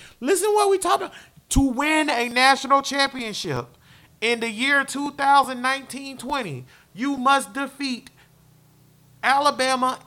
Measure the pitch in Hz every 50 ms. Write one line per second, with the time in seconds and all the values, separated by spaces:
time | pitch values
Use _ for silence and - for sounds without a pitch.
0 | - - - _ 233 269 392 339 370 427 415 415 415 392 392 381 - 349 381 -
1 | - - - - - - _ - _ _ - 262 277 269 240 233 285 302 311 311
2 | 311 294 285 233 240 240 240 247 262 269 269 262 - 254 277 277 277 - 262 285
3 | 277 269 262 262 240 214 202 - - 180 139 123 123 - - _ _ _ - -
4 | - _ _ _ - 226 233 233 226 233 214 214 247 277 285 277 269 269 - 269
5 | 285 294 285 285 277 277 277 277 262 247 262 240 247 262 269 277 269 - - 262
6 | 277 269 269 254 - 247 294 277 240 180 139 123 127 - - - _ _ _ 185
7 | 240 285 285 262 247 269 277 277 262 277 - 269 277 269 - - 285 269 247 226
8 | - - _ _ _ _ _ _ _ _ _ _ _ _ _ _ _ _ _ _
9 | _ _ _ _ - 233 269 277 294 294 277 226 262 262 262 254 254 254 262 -
10 | -